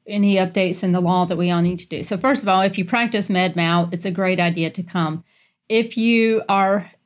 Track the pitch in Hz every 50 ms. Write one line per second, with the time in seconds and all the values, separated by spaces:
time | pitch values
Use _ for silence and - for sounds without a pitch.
0 | _ 208 208 208 202 202 196 185 185 185 - 202 185 175 180 - 202 185 175 180
1 | 175 170 185 180 180 175 180 165 180 175 175 170 170 175 180 170 - - 165 -
2 | - - 208 175 254 262 277 277 208 202 190 190 190 196 196 202 175 - 247 233
3 | 240 233 226 208 190 - 190 180 185 180 170 175 165 165 170 175 175 175 175 170
4 | - 196 185 190 190 185 185 180 175 170 170 175 165 160 - - 170 - - 180
5 | 160 156 156 165 - _ _ _ _ _ _ _ _ - 220 226 226 226 - 233
6 | 226 233 233 226 226 226 220 214 - - 196 196 190 190 202 208 180 - _ _
7 | _